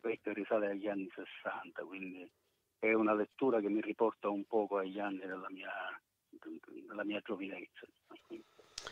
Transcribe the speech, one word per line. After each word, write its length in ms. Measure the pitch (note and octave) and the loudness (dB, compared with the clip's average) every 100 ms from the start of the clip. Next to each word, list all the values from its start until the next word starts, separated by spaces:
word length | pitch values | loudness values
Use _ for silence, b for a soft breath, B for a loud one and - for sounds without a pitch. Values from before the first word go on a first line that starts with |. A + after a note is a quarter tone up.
vecchio, 320 | A2+ A2+ - | -4 -2 -2
risale 380 | G#2 G2 A2+ G2+ | -2 2 2 2
agli 180 | G2+ G#2 | 0 0
anni 200 | G2+ F#2+ | -2 -4
sessanta, 720 | - F#2+ - G#2 F#2+ F2 E2 | -8 -12 -8 -6 -6 -8 -10
quindi 440 | D#2+ G2 F#2+ F#2 F2 _ _ _ _ - | -8 -8 -8 -8 -12 _ _ _ _ 2
è 140 | A2 | 6
una 220 | A2 A2 | 6 6
lettura 460 | G#2+ G2+ - C3+ A#2 | 6 2 2 4 6
che 80 | G2+ | 4
mi 120 | G#2+ | 2
riporta 480 | G#2 G#2+ A2+ - G#2 | 2 2 2 2 -2
un 160 | G#2 G2 | -2 2
poco 320 | A2+ G#2 G2+ | 2 4 2
agli 200 | F#2+ G2 | 0 -2
anni 220 | G2+ F#2+ | -4 -4
della 280 | F#2+ F#2 F#2+ | -6 -6 -8
mia, 200 | F#2 F#2+ - F#2 - _ _ _ - D#2+ D#2+ - - - | -10 -8 -6 -6 -8 _ _ _ -16 -12 -12 -12 -16 -10
della 160 | G#2 | -6
mia 160 | G2+ G#2 | -2 -2
giovinezza. 680 | - F#2+ G2 F2+ - - - _ _ F4 - E4+ - _ - B B | -2 -6 -4 -8 -12 -16 -20 _ _ -20 -14 -14 -14 _ -14 B B